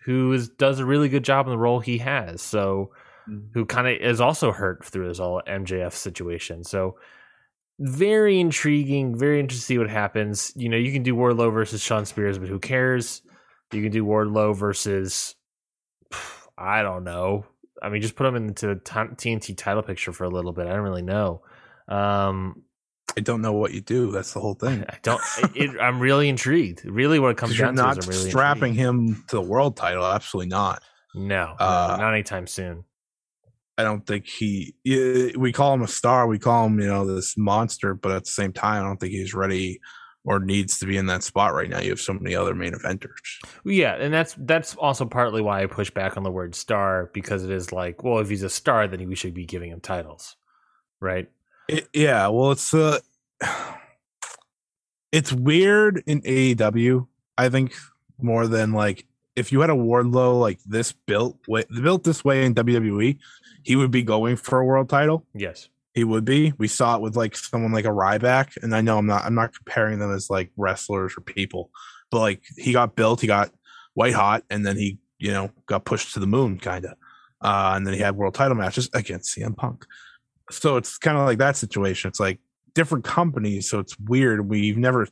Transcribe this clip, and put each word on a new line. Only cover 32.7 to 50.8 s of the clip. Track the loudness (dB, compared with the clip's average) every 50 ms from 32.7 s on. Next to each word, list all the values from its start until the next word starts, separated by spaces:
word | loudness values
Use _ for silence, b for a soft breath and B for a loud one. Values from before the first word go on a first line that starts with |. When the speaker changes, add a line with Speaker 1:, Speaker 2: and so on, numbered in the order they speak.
| -10 -12 -16 -20 _ _ _ _ _ _ _ _ _ _ _ _ _ _ _ _ _ -2
Speaker 2:
I | -2
don't | -2 -2 -4 -4
think | -4 -4 -4 -6 -10
he, | -6 -4 -2 -2 -2 -2 -4 -8 -12 _ _
y-, | 0 2 2 2 2 2 2 2 2 0 0
we | 0 0 2
call | 2 2 4 4
him | 2
a | 0 -2
star. | -4 -2 2 4 4 4 4 4
We | 2 2
call | 2 4 4 4 4
him, | 4 4 2
you | 2 2
know, | 2 0 0
this | 0 -2 -2 -4 -4 -2 0
monster. | 2 2 2 2 2 0 -2 -4 -4 -4 -4
But | -2 -2 -2
at | -2 -2 -4
the | -6
same | -4 -4 -4 -4
time, | -2 -2 0 0 0 0 -2
I |
don't | -4 -4 -6
think | -6 -6 -6
he's | -6 -6 -6 -4
ready | -2 -2 0 0 -2 -2 -4 -6 -10 B B B B B B B B _
or | -2 -2 0
needs | 0 0 0 0 0 0 -4 -4
to | -2
be | -2 -2 0
in | 0
that | 0 -2 -2 -4
spot | -4 0 2 2 2 2
right | 0 -2 -2
now. | -4 -4
You | -4 -4
have | -4 -4
so | -4 -6
many | -6 -6 -4 -4 -2
other | -2 0 -2 -2
main | -4 -6 -6 -8
eventers. | -6 -6 -6 -6 -6 -8 -14 -18 -18 -16 -16 -16 B B B B B B
Speaker 1:
Well, | 0 2
yeah, | 2 2 2 0
and | -2 -2 0 0
that's, | 0 0 -2 -6 -8
that's | 0 0 0 0 0 -4 -6
also | -2 0 0 0 0 -4
partly | -2 0 0 0 2 2 0
why | 0 0 0 0 -2
I | -2
push | -2 -4 -6 -4
back | -4 -4 -4 -4 -4 -4
on | -4
the | -4
word | -4 -6 -8 -8 -10
star, | -12 -4 -2 0 0 2 2 0 0 -2 -4 -8
because | -10 -6 -4 -4 -4 -2
it | -4
is | -4 -4 -4 -6
like, | -6 -6 -6 -6 -4 -2 0
well, | 2 2 2
if | 0 0
he's | -2 -4 -4
a | -4
star, | -6 -2 0 2 2 4 2
then | 0 -2 -6 -8 -8
we | -6
should | -6 -8 -8 -8
be | -10 -10
giving | -10 -10 -10 -10 -12
him | -14 -14
titles, | -8 -6 -6 -6 -6 -10 -14 -18 -20 -20 -20 _ _ _ _ _ _ _ _ _